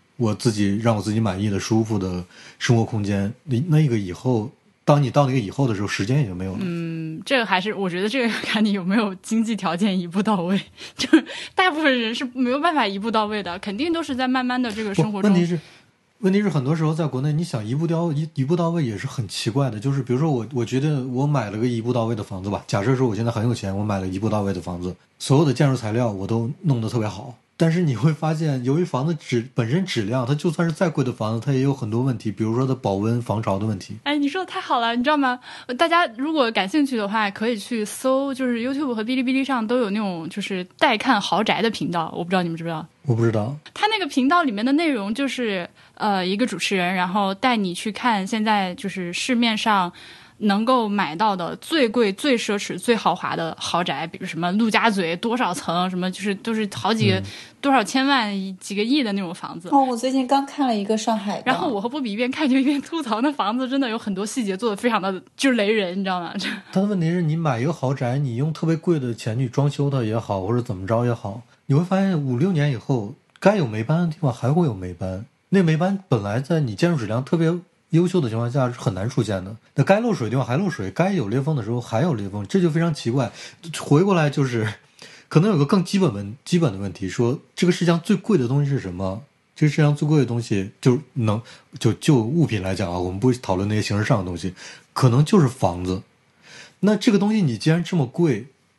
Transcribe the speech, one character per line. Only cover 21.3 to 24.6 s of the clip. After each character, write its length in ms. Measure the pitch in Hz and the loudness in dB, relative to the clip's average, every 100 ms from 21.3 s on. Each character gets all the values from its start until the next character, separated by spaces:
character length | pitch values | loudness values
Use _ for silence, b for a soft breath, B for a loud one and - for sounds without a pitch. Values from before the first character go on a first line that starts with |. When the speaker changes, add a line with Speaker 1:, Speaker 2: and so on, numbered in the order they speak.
| 143 107 | 2 0
Speaker 1:
了 60 | 104 | -2
个 100 | 123 | 0
一 140 | 117 | 0
步 100 | 113 | 0
到 140 | 127 113 | 0 0
位 100 | 113 | -2
的 80 | |
房 180 | 101 95 | -6 -6
子 80 | 95 | -4
吧， 140 | 95 - | -4 -2
假 160 | 107 | -2
设 140 | 101 131 | 2 2
说 120 | 131 | 2
我 60 | |
现 120 | 101 117 | 0 -2
在 40 | |
很 140 | 113 117 | 0 0
有 80 | |
钱， 240 | 113 98 98 | 0 -2 -4
我 60 | |
买 160 | 107 98 | -2 -2
了 80 | 95 | -2
一 100 | 92 | -2
步 120 | 107 | 0
到 120 | 107 | 0
位 120 | 101 | 0
的 80 | 92 | -4